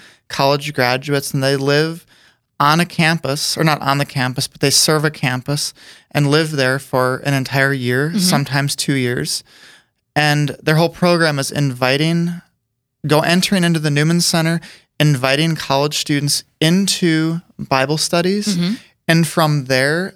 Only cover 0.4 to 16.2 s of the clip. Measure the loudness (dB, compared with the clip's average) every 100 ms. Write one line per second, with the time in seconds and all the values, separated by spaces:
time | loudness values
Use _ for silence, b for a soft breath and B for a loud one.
0.4 | 2 2 -2 0 0 0 0 -4 -2 -2
1.4 | 0 0 2 2 0 -4 -14 b b b
2.4 | _ -2 2 2 0 0 0 0 -2 -4
3.4 | -4 0 0 0 0 0 0 -2 -4 -4
4.4 | -8 -2 0 2 2 2 0 -2 -4 -4
5.4 | -4 -4 -6 -10 B B B 0 2 2
6.4 | 2 0 0 0 -2 0 0 0 -2 -2
7.4 | 0 0 2 0 0 0 0 0 0 0
8.4 | 0 -2 -2 -4 -2 -2 0 -2 -4 -8
9.4 | -10 b b b b b _ -2 0 2
10.4 | -2 -4 0 2 2 2 2 2 2 0
11.4 | -4 -2 -2 0 0 2 0 0 -2 -6
12.4 | -14 _ _ _ _ _ 0 0 2 2
13.4 | 2 0 2 0 0 0 2 2 0 0
14.4 | 0 -2 B B B 0 2 2 2 2
15.4 | 0 -2 -2 0 0 -2 -4 -2